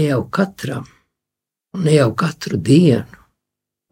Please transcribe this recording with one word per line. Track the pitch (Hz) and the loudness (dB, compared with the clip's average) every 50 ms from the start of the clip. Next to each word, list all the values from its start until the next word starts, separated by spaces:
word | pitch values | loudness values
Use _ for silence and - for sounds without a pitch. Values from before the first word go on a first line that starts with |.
| 156 | 2
jau | 147 139 120 101 - | 0 -2 -2 -4 -6
katram, | - - - 190 - - - - 139 127 - - _ _ _ _ _ _ _ _ _ _ _ _ _ _ _ _ - | -4 -4 -4 -4 -4 -10 -10 -10 -10 -10 -12 -14 _ _ _ _ _ _ _ _ _ _ _ _ _ _ _ _ -8
ne | 190 180 151 156 | -4 0 2 2
jau | 151 135 113 107 | 4 2 2 0
katru | - - 82 - - - - - | -2 -4 -4 -6 -6 -10 -8 -8
dienu | 104 80 104 135 160 180 160 120 110 - - - - _ _ _ _ _ _ _ _ _ _ _ _ _ - | -4 0 2 4 4 6 4 2 0 -2 -8 -16 -20 _ _ _ _ _ _ _ _ _ _ _ _ _ -16